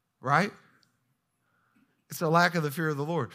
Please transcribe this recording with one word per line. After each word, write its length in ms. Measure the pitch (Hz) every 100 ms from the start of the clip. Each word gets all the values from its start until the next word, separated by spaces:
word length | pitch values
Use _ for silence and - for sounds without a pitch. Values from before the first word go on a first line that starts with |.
| _ _
Right? 280 | 123 147 202 - _ _ _ _ _ _ _ _ _ _ _ _ _ _ -
It's 120 | -
a 80 | 160
lack 260 | 170 180 170
of 80 |
the 80 | 147
fear 180 | 139 160
of 80 | 143
the 80 | 147
Lord. 240 | 170 -